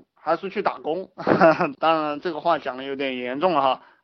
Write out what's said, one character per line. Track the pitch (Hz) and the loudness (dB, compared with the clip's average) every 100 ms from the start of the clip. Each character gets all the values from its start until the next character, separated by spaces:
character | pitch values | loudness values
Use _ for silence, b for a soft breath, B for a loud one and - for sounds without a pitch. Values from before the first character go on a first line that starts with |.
| _ _ | _ _
还 | 151 165 | -4 -4
是 | 196 | -2
去 | 214 | -4
打 | 156 127 | -4 -4
工。 | 135 170 190 - | -6 -6 -8 -6
<laughs> | - - 170 156 165 131 | 0 6 6 6 -2 0
当 | 160 160 | 2 2
然 | 151 147 | 0 -4
这 | 180 | -6
个 | 151 | -2
话 | 170 156 | 0 0
讲 | 135 127 | -2 -8
的 | |
有 | 139 | -8
点 | 135 139 127 | -4 -4 -4
严 | 123 135 | -6 0
重 | 185 | 2
了 | 151 | 2
哈， | 135 123 b b | 2 0 b b